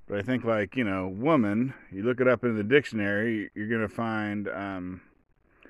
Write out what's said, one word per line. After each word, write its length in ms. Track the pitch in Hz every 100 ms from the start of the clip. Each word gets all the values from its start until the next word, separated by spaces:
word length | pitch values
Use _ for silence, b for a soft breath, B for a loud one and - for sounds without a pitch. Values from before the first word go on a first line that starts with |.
| -
But 120 | 101
I 40 |
think, 220 | 107 127
like, 320 | 113 110 98 131
you 80 |
know, 240 | 107 95 92
woman, 640 | 95 139 156 104 107 131 B B
you 120 | 95
look 180 | 113 123
it 80 | 127
up 160 | 117
in 100 | 120
the 80 | 110
dictionary, 880 | 104 143 - 110 101 101 117 110 92
you're 120 | - 107
gonna 220 | 117 104
find, 580 | - 113 107 104 104 98
um, 520 | 92 98 95 90 90 b b _ _ b b